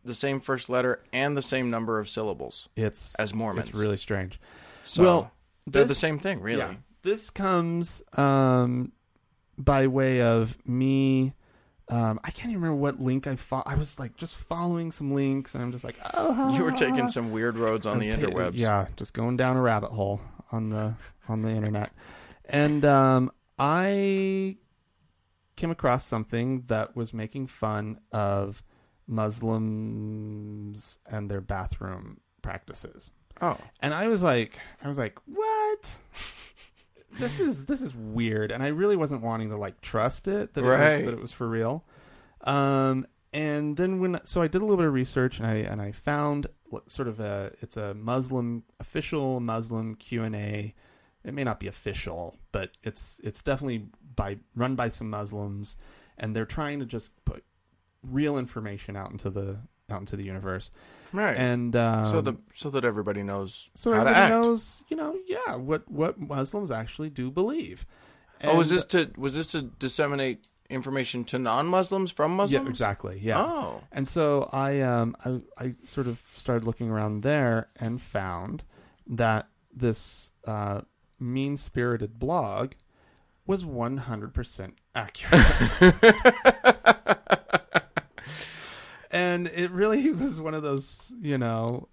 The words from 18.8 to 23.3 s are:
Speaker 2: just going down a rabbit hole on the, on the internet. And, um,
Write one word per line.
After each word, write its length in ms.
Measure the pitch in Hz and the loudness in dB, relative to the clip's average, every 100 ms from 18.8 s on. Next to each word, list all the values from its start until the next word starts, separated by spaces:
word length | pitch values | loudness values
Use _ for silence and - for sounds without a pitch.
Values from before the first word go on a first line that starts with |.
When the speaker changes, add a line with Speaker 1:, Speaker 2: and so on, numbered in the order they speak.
| 95 - | 0 -6
Speaker 2:
just 160 | 113 | -10
going 240 | - 117 123 | -4 -2 2
down 220 | 127 131 | 2 4
a 20 | |
rabbit 300 | 123 110 107 | 4 2 -2
hole 320 | 110 98 101 - - - | -2 -2 -2 -8 -18 -8
on 200 | 113 110 | -4 -2
the, 240 | 107 107 113 - - - | -2 -4 -6 -12 -18 -6
on 140 | 110 | -4
the 80 | 110 | -2
internet. 420 | 110 107 107 107 - - - - - - | 0 0 -2 -4 -10 -20 -20 -20 -20 -2
And, 400 | 143 147 151 147 | 2 4 6 6
um, 440 | 139 135 131 127 | 8 8 6 2